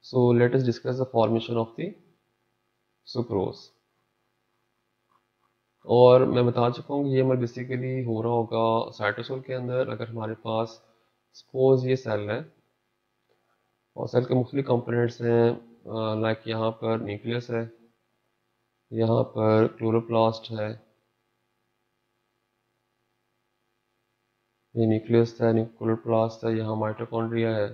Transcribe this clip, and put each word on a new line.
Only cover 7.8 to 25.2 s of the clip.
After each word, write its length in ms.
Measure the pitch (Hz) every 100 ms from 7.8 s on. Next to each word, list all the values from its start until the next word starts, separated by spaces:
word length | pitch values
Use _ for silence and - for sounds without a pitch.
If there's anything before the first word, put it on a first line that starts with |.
| 131 131 120
हो 160 | 110
रहा 100 | 117
होगा 680 | 120 113 117 113 113 - -
cytosol 480 | 104 104 123 131 131
के 80 |
अंदर। 340 | 127 123 127 127
अगर 200 | 113 113
हमारे 260 | 113 110
पास 480 | 110 113 110 113 - _ _ _ _ _
सपोज 520 | - _ 131 131 131 127
ये 100 | 127
सेल 340 | 120 107 104
है 220 | 117 160 _ _ _ _ _ _ _ _ _ _ _ _ _ _ -
और 120 | 113
सेल 160 | 123
के 100 | 127
मुख्तलिफ 320 | 127 120 139 135
कंपोनेंट्स 560 | 120 120 120 120 117
हैं, 280 | 117 117 117
अ, 720 | 120 - - - 110 110 110
लाइक 220 | 110 110 -
यहाँ 240 | 110 110
पर 320 | 113 113 113
न्यूक्लियस 480 | 104 101 113 120 123
है, 220 | 117 113 _ _ _ _ _ _ _ _ _ _ _ _
यहाँ 320 | 113 113 117
पर 500 | 120 - 110 110 113 -
क्लोरोप्लास्ट 720 | 113 113 113 113 113 113 -
है, 360 | 110 107 113 _ _ _ _ _ _ _ _ _ _ _ _ _ _ _ _ _ _ _ _ _ _ _ _ _ _ _ _ _ _ _ _ _ _ _ _ _ _ _
ये 120 | 117 113
न्यूक्लियस 520 | 110 - 117